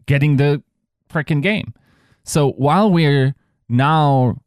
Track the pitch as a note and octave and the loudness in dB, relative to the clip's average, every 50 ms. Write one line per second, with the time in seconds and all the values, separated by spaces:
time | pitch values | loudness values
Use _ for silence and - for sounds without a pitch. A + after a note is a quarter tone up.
0 | _ - C#3+ C#3 D3 D3+ C#3+ C3+ C#3+ D3 D3 C#3+ - _ _ _ _ _ _ _ | _ -2 -2 0 0 0 2 2 0 0 -2 -4 -6 _ _ _ _ _ _ _
1 | _ _ - D#3+ C3 - D#3+ C#3+ C#3 F#3+ A3 - - - - _ _ _ _ _ | _ _ -8 -6 -4 -4 -4 -2 -2 -2 -4 -4 -8 -12 -16 _ _ _ _ _
2 | _ _ _ _ _ - - D#3+ C#3+ C3+ - - C3 C#3+ D#3 F#3+ A3 G#3+ F3 E3 | _ _ _ _ _ -4 -2 0 0 0 -2 -2 0 0 2 2 2 2 2 2
3 | D#3+ C#3+ C#3+ C#3 C3 C3+ - _ _ _ _ _ _ - A#2 B2 C3+ D3 D#3+ D#3 | 2 2 2 2 0 -2 -2 _ _ _ _ _ _ -4 -2 0 0 2 2 2
4 | D3+ C#3+ C#3 D#3+ D#3 - F#2 - - | 2 2 2 0 0 -2 -2 -6 -10